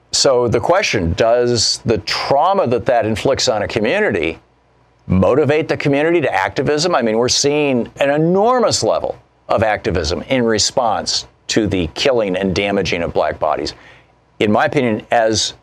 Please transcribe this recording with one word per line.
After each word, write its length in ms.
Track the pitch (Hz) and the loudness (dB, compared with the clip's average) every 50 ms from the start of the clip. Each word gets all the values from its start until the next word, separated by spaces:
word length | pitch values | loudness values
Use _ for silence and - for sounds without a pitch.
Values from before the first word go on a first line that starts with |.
| _ - | _ -6
so 360 | - - - 143 131 123 123 117 | -4 0 2 2 2 2 2 2
the 120 | 110 117 | 0 0
question: 520 | - - 170 196 - - - 107 85 85 | 2 2 2 2 2 0 -2 -2 0 -2
Does 720 | 87 - 117 113 120 123 123 123 120 113 - - - - - | 0 2 2 4 4 2 2 2 0 0 0 -2 -2 -4 0
the 140 | 120 113 98 | 0 0 0
trauma 680 | - - - - - - 139 139 156 185 196 196 165 120 | -2 -6 -6 -4 -2 0 0 2 2 2 2 0 0 0
that 180 | 123 113 - | 0 -2 0
that 180 | - 123 117 104 | 0 0 0 0
inflicts 460 | 110 110 - - 139 131 - - 127 | 0 -2 -2 0 0 0 0 0 -2
on 100 | 113 104 | 0 -2
a 80 | 98 90 | -2 -2
community 680 | - 113 104 123 175 208 214 170 107 87 76 82 78 - _ _ _ _ _ _ _ _ _ _ _ _ - | -2 -2 0 0 0 0 0 0 0 -2 -2 -4 -6 -8 _ _ _ _ _ _ _ _ _ _ _ _ -4
motivate 600 | - 95 92 92 98 123 147 151 131 147 160 156 160 | 0 2 2 4 4 4 2 2 2 2 0 0 -2
the 80 | 147 | -4
community 460 | - - 147 139 143 151 165 170 175 | -2 0 0 2 2 2 2 2 2
to 100 | 135 113 | 0 0
activism? 640 | 95 95 95 101 - - - 147 151 151 156 180 165 | 0 0 0 0 -2 -2 0 0 0 0 0 0 0
I 80 | 139 | 2
mean, 160 | 117 113 107 110 | 2 2 0 0
we're 100 | 123 123 | 0 0
seeing 640 | - - - 143 147 151 147 139 131 120 110 117 - - | 0 0 0 0 0 0 0 0 0 -2 -2 -4 -4 -2
an 80 | 143 139 | 0 0
enormous 720 | 143 151 160 170 185 190 208 240 254 247 220 170 - - | 2 2 2 2 2 2 2 2 2 2 0 0 0 0
level 360 | - 104 85 73 - - - - _ _ _ _ - - | 0 0 0 -2 -2 -6 -8 -10 _ _ _ _ -6 -2
of 140 | - 117 | 0 0
activism 580 | 110 107 104 104 - 113 85 82 80 76 87 80 - - | 2 0 0 -2 -2 -2 -2 -2 -2 -2 -4 -6 -4 -2
in 160 | 135 127 117 | -2 0 2
response 840 | 113 110 104 - - - 135 120 110 98 85 - - - - - - _ _ _ | 2 0 0 0 0 0 0 0 0 -2 -2 -4 -6 -6 -8 -8 -10 _ _ _
to 200 | - - 123 107 | -2 -2 0 0
the 200 | 92 98 92 85 78 - | 0 0 -2 -2 -4 -4
killing 420 | - - 113 107 117 107 98 90 | -2 0 2 2 2 0 0 -2
and 180 | 92 98 95 87 | -2 -2 -2 0
damaging 480 | 101 101 101 101 101 92 - - 85 | 0 -2 0 0 -2 -2 -2 -4 -4
of 120 | 82 80 - | -4 -4 -2
black 240 | 95 82 78 76 - | -2 -2 -2 -2 -2
bodies, 340 | 85 78 71 65 76 - - - - - - - _ _ _ _ _ _ _ - | -2 -2 -2 -2 -4 -8 -10 -14 -20 -20 -20 -20 _ _ _ _ _ _ _ -4
in 120 | 113 104 | -2 0
my 140 | 107 120 151 | 2 2 0
opinion, 400 | 147 - 147 127 117 107 113 - - | 0 0 0 0 0 -2 -2 -2 0
as 440 | 120 120 113 113 110 104 - - - - | 0 2 2 2 0 -2 -2 -6 -8 -14